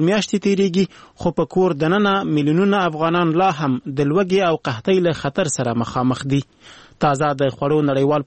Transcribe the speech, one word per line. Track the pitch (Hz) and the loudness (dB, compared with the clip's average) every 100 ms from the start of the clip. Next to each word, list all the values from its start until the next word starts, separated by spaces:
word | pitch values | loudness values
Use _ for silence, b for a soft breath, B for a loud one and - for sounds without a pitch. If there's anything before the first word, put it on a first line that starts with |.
| 160 | 2
میاشتې | 208 185 208 196 | 0 0 -2 0
تیریږي، | 196 196 175 190 B B B | 2 2 2 -2 B B B
خو | 175 - | -4 -2
په | 160 185 | -2 0
کور | 185 147 | 0 0
دننه | 156 196 202 196 | 0 2 2 0
میلیونونه | 180 151 147 160 202 202 175 | 0 0 2 2 2 2 0
افغانان | 156 165 170 175 160 | -2 0 2 2 2
لا | 190 147 | 2 0
هم | 151 127 - | -2 -2 -4
د | 135 143 | -2 0
لوږې | 165 190 185 180 | 0 0 0 0
او | 160 | -2
قحطۍ | - 113 - 190 175 | -4 -6 0 0 0
له | 151 | -2
خطر | 143 165 170 - | -4 -2 -2 -2
سره | 120 117 | -2 -2
مخامخ | 113 131 127 127 135 | -2 -2 -2 -2 -2
دي. | 139 - B B B B B | -4 -4 B B B B B
تازه | 156 139 151 139 | -2 0 -2 0
د | 139 - | -2 -2
خوړو | 143 151 147 | -2 0 0
نړیوال | 135 139 147 | 0 2 0